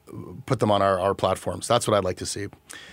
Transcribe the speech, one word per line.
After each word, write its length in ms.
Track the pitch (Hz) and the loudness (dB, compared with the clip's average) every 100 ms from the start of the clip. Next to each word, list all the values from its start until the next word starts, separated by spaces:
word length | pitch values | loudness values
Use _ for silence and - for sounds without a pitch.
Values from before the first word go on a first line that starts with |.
| - 113 - 92 - | -18 -16 -14 -14 -4
put 140 | 131 | 0
them 100 | 110 | 2
on 100 | 101 | 4
our, 180 | 98 92 | 4 4
our 160 | 98 | 2
platforms. 540 | 95 95 92 - 92 - | 2 0 0 -2 -6 0
That's 180 | 120 - | 2 4
what 80 | |
I'd 100 | 104 | 2
like 120 | 92 92 | 0 -4
to 80 | |
see. 220 | 90 98 101 - - - - | -8 -8 -10 -14 -20 -20 -20